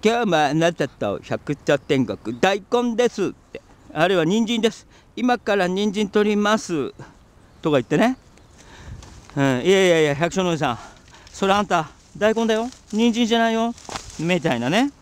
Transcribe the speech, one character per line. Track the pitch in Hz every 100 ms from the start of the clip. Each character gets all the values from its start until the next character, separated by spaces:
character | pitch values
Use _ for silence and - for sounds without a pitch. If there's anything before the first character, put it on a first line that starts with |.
「今 | 208 233
日 | 233
も | 160
あ | 147
な | 151 170
た | 170 143
と | - 107 92
百 | - 113 - 143
姓 | - 143
天 | - 139 123
国、 | 98 107 120
大 | 185 202 190
根 | 240 240 220
で | 240
す」 | - 170
っ |
て。 | - _ - _ - -
あ | 156 175
る | 190
い |
は | 160
「人 | 214 214
参 | 233
で | 220
す。 | - - - _ -
今 | 247 247
か | - 202
ら | 180
人 | 185 208
参 | 196 208
取 | 208 208
り | 208
ま | 208 214
す」 | - 165 120 - - - - - - -
と | -
か | 147
言 |
っ |
て | 120 151
ね。 | 233 262 - - - - - - - - - - - -
う |
ん、 | 139 123
「い | 165
や | 190 185
い |
や | 165
い |
や、 | 151 139
百 | 170
姓 | 185
の | 185
お |
じ | 165
さ | 143
ん、 | 113 - - - - -
そ | - 190
れ |
あ | 202
ん | 202
た | 175 156 - - -
大 | 214
根 | 226 226
だ | 220
よ。 | 240 - -
人 | 208 240
参 | 220 233
じ | 233
ゃ |
な | 226
い |
よ」 | 226 233 233 - - - -
み | 160 180
た | 160
い | 120
な | 120
ね。 | 190 277 -